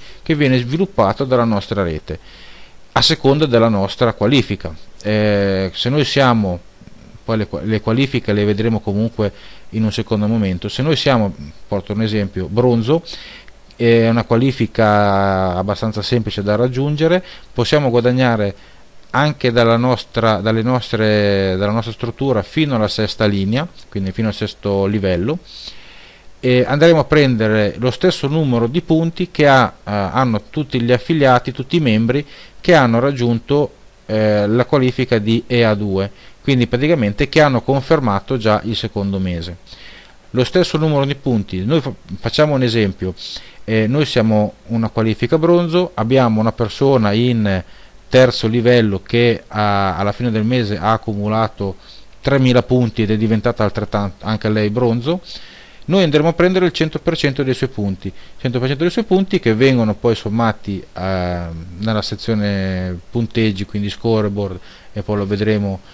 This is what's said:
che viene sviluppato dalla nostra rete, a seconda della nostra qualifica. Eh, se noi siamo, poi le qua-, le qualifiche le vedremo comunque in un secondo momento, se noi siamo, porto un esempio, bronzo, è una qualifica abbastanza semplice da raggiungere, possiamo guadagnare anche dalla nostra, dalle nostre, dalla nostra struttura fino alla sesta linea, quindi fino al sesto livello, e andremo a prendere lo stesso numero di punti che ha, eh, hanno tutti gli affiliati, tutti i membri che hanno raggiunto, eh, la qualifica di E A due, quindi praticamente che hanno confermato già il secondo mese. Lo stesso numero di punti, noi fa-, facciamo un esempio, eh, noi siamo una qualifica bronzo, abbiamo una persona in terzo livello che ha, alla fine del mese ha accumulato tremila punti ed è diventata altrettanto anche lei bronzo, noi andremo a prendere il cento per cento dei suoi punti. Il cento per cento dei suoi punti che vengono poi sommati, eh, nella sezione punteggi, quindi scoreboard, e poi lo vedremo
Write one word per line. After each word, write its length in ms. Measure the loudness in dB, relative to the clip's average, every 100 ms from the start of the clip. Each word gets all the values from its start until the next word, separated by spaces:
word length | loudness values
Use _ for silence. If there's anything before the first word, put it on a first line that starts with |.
| -12 -18
che 140 | -4 0
viene 220 | 2 2
sviluppato 680 | 0 -2 -2 0 0 0
dalla 220 | 0 0 2
nostra 360 | -2 -4 -4
rete, 380 | -2 -4 -8 -14 -14 -20 -20 -20 -20 -20 -6
a 100 | -2
seconda 440 | 0 0 2 2 4
della 240 | 4 4
nostra 420 | 2 -2 0 0
qualifica. 640 | 2 2 2 0 -4 -8 -12 -16 -10
Eh, 680 | -2 0 2 2 0 0 -4
se 160 | -4 -2
noi 140 | 0
siamo, 560 | 0 2 4 4 0 -4 -10 -20 -20 -20 -20 -18
poi 140 | -4 -4
le 100 | -4
qua-, 140 | -6
le 160 | -2 -2
qualifiche 540 | 0 0 0 -2 0
le 100 | 0
vedremo 380 | 2 0 0 -2
comunque 500 | -2 -2 -2 -2 -4 -4 -18 -20 -10
in 160 | -2 -2
un 60 |
secondo 340 | -2 -4 -2 0
momento, 400 | 0 0 -2 -6
se 140 | -4
noi 160 | -2 0
siamo, 360 | 2 2 0 -4 -14 -16 -8
porto 280 | -6 -4
un 80 | -2
esempio, 460 | -2 0 -2 -4 -4
bronzo, 540 | 0 2 2 2 0 -2 -14 -18 -20 -20 -20 -20 -2
è 320 | 4 4 4
una 160 | 2 2
qualifica 1300 | 2 2 0 -2 2 4 4 4 2 2 0 0 -2
abbastanza 460 | -2 -2 -4 -4
semplice 420 | -2 -2 -2 -4
da 120 | -2 0
raggiungere, 680 | 0 0 -2 0 2 0 -2 -16 -12
possiamo 360 | -4 0 2 2
guadagnare 640 | 2 2 2 2 2 -2 -4 -16 -20 -20 -20 -6 0
anche 360 | 0 0 0
dalla 260 | 2 4 4
nostra, 600 | 2 0 -2 -2 0 2
dalle 260 | 0 0
nostre, 920 | 0 -2 -2 -2 2 2 2 2 0 0
dalla 140 | -2
nostra 220 | -2 -4
struttura 480 | -6 -8 -4 0 0
fino 340 | -2 -2 -2 0
alla 120 | -2
sesta 380 | -2 -4 0 0
linea, 420 | 0 0 -2 -4 -10 -12
quindi 220 | -8 -6
fino 160 | -4 -4
al 60 |
sesto 520 | -4 -8 -6 -4 0 0
livello, 520 | 0 0 -2 -2 -4 -8 -20 -18 -18 -20 -20 -20 -20 -20 -6
e 260 | 0 2 2
andremo 320 | 4 4 4
a 40 | 4
prendere 680 | 4 4 2 2 2 0 0
lo 140 | -4
stesso 360 | 0 0 0 -2
numero 400 | 0 0 0 0
di 140 | -2
punti 480 | 0 0 0 -4 -6
che 180 | 2 4
ha, 240 | 6 4 -2
eh, 80 | -6
hanno 500 | -4 -2 0 0 -2 -4
tutti 320 | -8 -4 -2
gli 100 | 0
affiliati, 600 | 0 0 2 4 4 0
tutti 240 | -8 -2 0
i 40 |
membri 460 | 2 2 2 0 -4 -16 -20 -8
che 140 | 4
hanno 260 | 4 6 2
raggiunto, 720 | 0 0 0 -2 0 0 0 -6 -20 -20 -6
eh, 400 | 0 2 2 2
la 180 | 0 2
qualifica 540 | 2 2 0 0 0
di 240 | 0 -2 0
E 180 | 2
A 120 | 2 2
due, 360 | -2 -2 -4 -8 -20 -10
quindi 240 | -2 0 2
praticamente 640 | 0 0 2 0 -2 0
che 100 | 4
hanno 220 | 4 2
confermato 760 | 0 -2 2 0 2 -2 -2 -2
già 240 | 0 0 0
il 100 | -6
secondo 440 | -6 -4 -4 -2
mese. 380 | -2 -4 -8 -12 -18 -20 -20 -20 -20 -20 -8
Lo 120 | -2
stesso 340 | 0 2 0 0
numero 280 | 0 0 -2
di 100 | -4
punti, 480 | -2 -2 -2 -6
noi 180 | -2 -2
fa-, 120 | -2 -10 -14 -8
facciamo 360 | -6 0 0 2
un 80 |
esempio, 500 | 0 0 0 -2 -6 -8 -12 -16 -18 -16
eh, 220 | -4 0 2
noi 200 | 0 0
siamo 500 | 2 2 2 0 -4 -6
una 220 | -4 -2
qualifica 480 | -2 -2 0 0 0
bronzo, 540 | 4 2 2 0 -2
abbiamo 480 | -2 0 4 4 2
una 100 | 0
persona 600 | -2 -4 0 2 4 2
in 500 | 2 2 2 0 -2 -4 -16 -20 -20 0
terzo 380 | 4 6 4 0
livello 540 | 2 4 4 4 0
che 420 | -2 0 2 0 -4
ha, 480 | -2 0 0 0 0
alla 160 | -2
fine 180 | -2 -2
del 140 | 0
mese 340 | 0 0 -2 -2
ha 140 | 0
accumulato 880 | 0 -2 -4 -2 -2 -2 -4 -8 -8 -16 -20 -20 -8
tremila 400 | 0 2 4 2
punti 400 | 2 2 2 0
ed 80 | 0
è 80 | 0
diventata 460 | 2 0 0 0
altrettanto 600 | -2 -2 -4 -2 -4 -6 -6
anche 240 | -4 -2
lei 200 | 0 0
bronzo, 520 | 0 0 0 -2 -4 -6 -18 -18 -20 -20 -16 -2
noi 180 | 2
andremo 260 | 4 4 2
a 40 |
prendere 320 | 2 2 4 0
il 60 |
cento 280 | 0 -2 -2
per 180 | -4 -2
cento 260 | -2 -2
dei 100 | -2
suoi 160 | -2 -4
punti. 380 | -4 -4 -4 -8
Il 60 | -12 -16 -8
cento 220 | -4 -2
per 80 | -2
cento 160 | -2
dei 80 | -2
suoi 120 | -2
punti 360 | 0 0 2 0
che 140 | 0
vengono 420 | 2 4 4 2 0
poi 200 | 0 0
sommati, 640 | -2 0 0 -2 -6 -8
eh, 640 | -8 -8 -4 -2 -2 -4 -6 -10 -12 -8
nella 220 | -4 -2
sezione 960 | -4 -6 -4 -2 0 -2 -2 -4 -4 -8 -6
punteggi, 560 | -4 -2 0 0 -2 -6
quindi 240 | -6 -6
scoreboard, 680 | -4 0 0 0 -2 -6 -8 -14 -20 -14
e 80 | -10
poi 160 | -4 -4
lo 80 | -2
vedremo 540 | -2 0 0 0 -6 -10